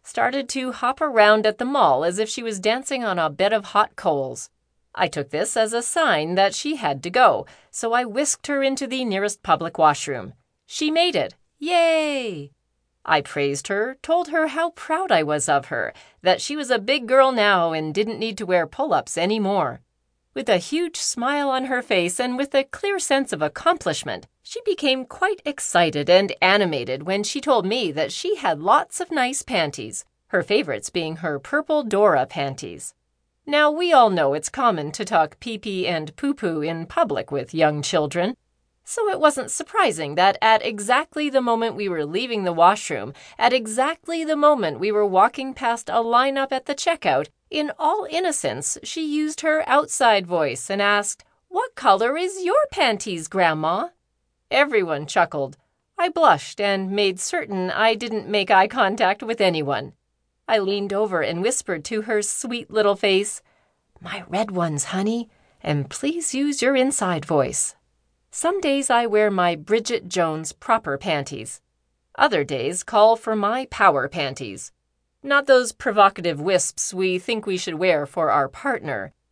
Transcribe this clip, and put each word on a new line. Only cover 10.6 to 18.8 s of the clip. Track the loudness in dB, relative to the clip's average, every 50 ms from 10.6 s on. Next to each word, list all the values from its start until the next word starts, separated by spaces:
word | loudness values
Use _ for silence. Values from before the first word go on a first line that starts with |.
| _
She | _ -8 -4 -4 0
made | 2 2 2 2 0
it. | -2 -2 -4 -6 _ _ _ _ _
Yay! | -6 0 2 2 4 4 2 2 0 -2 -2 -4 -4 -6 -8 -8 -12 -14 _ _ _ _ _ _ _ _ _ _ _ 2
I | 2 2
praised | 2 -2 -2 -2 0 0 -2 -4 -4 -4
her, | -2 -2 -2 -4 -6 -10
told | -2 0 0 0 0 0
her | 0 0 0 0
how | -2 -2 -4 -4
proud | -6 -10 -6 -4 -4 -2 0 2
I | 2 2
was | 2 2 0 -2 0 0
of | 0 0 0
her, | -2 -4 -4 -4 -6 -8 -14 -20 _ _ _
that | 0 2 2 2
she | 0 -6 -6
was | -6 -2 -2
a | -2 -2
big | 0 0 0 -2 0
girl | 2 4 6 6 6
now | 4 2 4 4 4 4 2 0
and | 0 -2 -4 -2 -2
didn't | -2 -2 -2 -4 -4
need | -6 -6 -6 -6
to | -2
wear | 0 2 0 0
pull-ups | 0 -4 -4